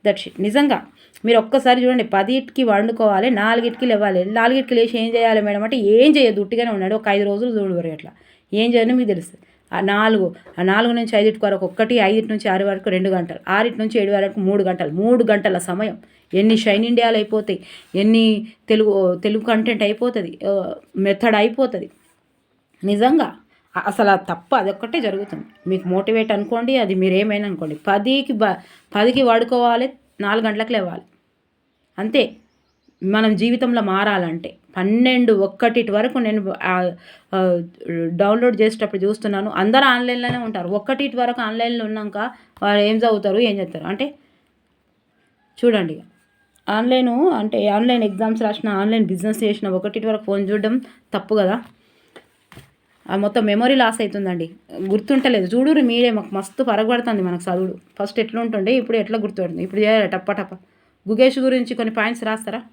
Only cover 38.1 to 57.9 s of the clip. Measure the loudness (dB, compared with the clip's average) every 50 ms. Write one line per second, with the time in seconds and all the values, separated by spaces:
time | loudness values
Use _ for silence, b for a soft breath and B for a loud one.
38.1 | 0 0 2 2 2 2 2 0 2 2 2 0 2 -2 -6 -6 -4 -2 -2 -2
39.1 | -2 -2 -4 -4 -4 -2 -4 -4 -2 0 0 2 4 4 4 4 2 2 0 -2
40.1 | -4 -4 -4 -4 -4 -4 -6 -6 -8 -6 -6 -4 -4 -4 -2 -4 -2 -2 -2 -4
41.1 | -2 -2 -2 -2 -2 -4 -6 -6 -4 -4 -2 -2 -2 -4 -6 -6 -6 -8 -8 -8
42.1 | -6 -6 -8 -8 B B B B B -4 0 2 2 4 4 2 2 2 2 2
43.1 | 2 2 0 0 2 2 0 0 0 -4 -6 -8 -8 -10 -8 -8 -6 -6 -6 -8
44.1 | -8 b b b b b b b b _ _ _ _ _ _ _ _ _ _ _
45.1 | _ _ _ _ _ _ _ _ _ 0 2 2 2 2 -2 -2 -6 -12 -16 _
46.1 | _ _ _ _ _ _ _ _ _ _ _ -2 -2 0 2 2 2 2 2 2
47.1 | 2 2 2 2 2 0 -2 -2 -2 0 0 2 2 2 2 2 2 2 0 -2
48.1 | -2 -2 -2 -2 -2 -2 -2 -4 -4 -4 -4 -4 -2 0 0 0 2 0 0 0
49.1 | -2 -4 -4 -4 -4 -2 -2 -2 -2 -2 -4 -4 -4 -4 -4 -4 -6 -4 -4 -2
50.1 | -4 -4 -4 -4 -4 -2 -2 -2 -2 -2 -2 -2 -2 -4 -6 B B B B _
51.1 | -8 -8 -4 0 0 2 2 2 0 -4 -6 -16 b b b b b b b b
52.1 | b b b b b b _ _ -20 -20 -20 _ _ _ _ _ _ _ _ -4
53.1 | -2 -2 -2 0 0 0 0 2 2 2 2 2 4 4 4 2 2 -2 -6 -4
54.1 | -4 -4 -4 -4 -4 -4 -6 -8 -12 -20 _ _ -12 -8 -4 -2 -2 -2 0 0
55.1 | 0 2 2 2 2 2 0 0 0 0 2 4 4 4 4 2 2 2 2 2
56.1 | 0 -2 -6 -6 -8 -8 -8 -8 -6 -4 -2 0 0 0 0 0 0 0 0 -2
57.1 | -2 -2 -2 -2 -4 -6 -4 -4 -2 -2 -2 -4 -6 -12 _ _